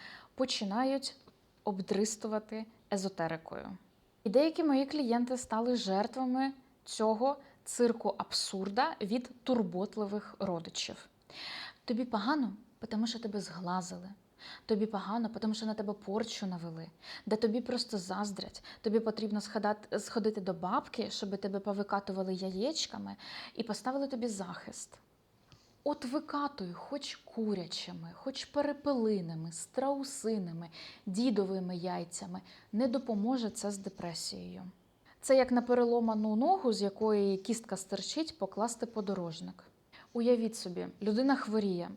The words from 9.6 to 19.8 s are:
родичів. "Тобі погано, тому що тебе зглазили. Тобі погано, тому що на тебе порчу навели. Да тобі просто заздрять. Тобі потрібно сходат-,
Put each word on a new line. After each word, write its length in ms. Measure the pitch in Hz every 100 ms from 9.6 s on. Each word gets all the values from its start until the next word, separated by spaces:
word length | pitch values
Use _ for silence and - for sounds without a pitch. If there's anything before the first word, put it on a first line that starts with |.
| 185 180 208 214 202 208 - -
родичів. 680 | 190 170 170 - - - - _ - - - - - -
"Тобі 200 | - 233
погано, 480 | 247 220 220 302 220 196 - _ 220
тому 180 | 214 233
що 120 | 233
тебе 220 | 226 202
зглазили. 680 | 170 170 175 185 180 180 185 - _ _ - - -
Тобі 200 | 208 214
погано, 440 | 202 190 233 220 226
тому 140 | 220
що 120 | 214 220
на 80 |
тебе 180 | 214 208
порчу 540 | 208 - 208 220 - 190
навели. 400 | 180 170 160 165 - - - -
Да 100 | 214
тобі 240 | 226 240
просто 380 | 247 240 - 208
заздрять. 640 | 180 190 208 190 - - - -
Тобі 200 | 220 220
потрібно 400 | 220 214 214 208
сходат-, 580 | - 214 208 208